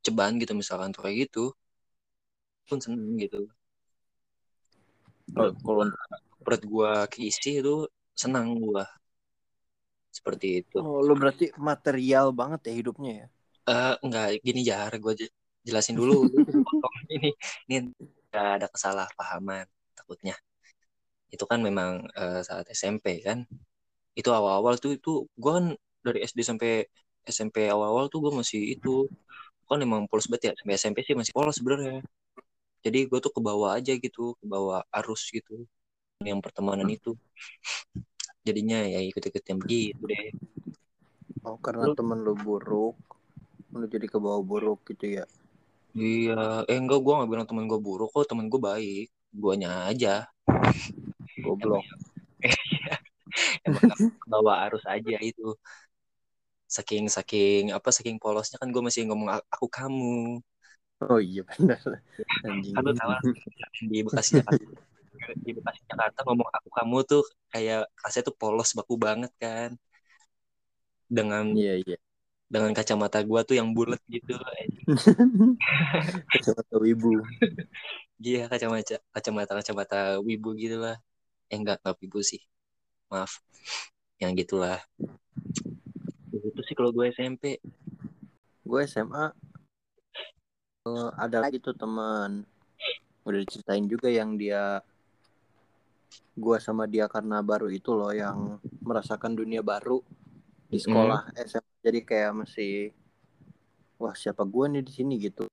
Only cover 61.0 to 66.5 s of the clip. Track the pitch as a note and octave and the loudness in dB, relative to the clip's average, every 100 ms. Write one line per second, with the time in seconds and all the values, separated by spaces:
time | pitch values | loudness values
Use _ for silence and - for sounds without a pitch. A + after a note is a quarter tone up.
61 | G2+ A#2+ F#2 F#2+ F#2 - F3 B2 - - | 2 4 4 -4 -10 4 4 4 -2 -8
62 | _ - - - A2 G2+ G2 - C3+ A#2+ | _ -12 -6 -4 -2 -6 -4 -2 0 0
63 | A#2 B2+ B2+ B2 - _ - - A2 G#2+ | 0 0 0 -2 -8 _ -18 -10 -4 -2
64 | A2 - - - B2 - - - _ _ | 0 0 6 4 6 2 0 -20 _ _
65 | _ - - - - - - - _ G#2+ | _ -18 -12 -10 -8 -6 -8 -10 _ -2
66 | A2 - B2+ A#2+ A#2+ | -2 0 0 2 2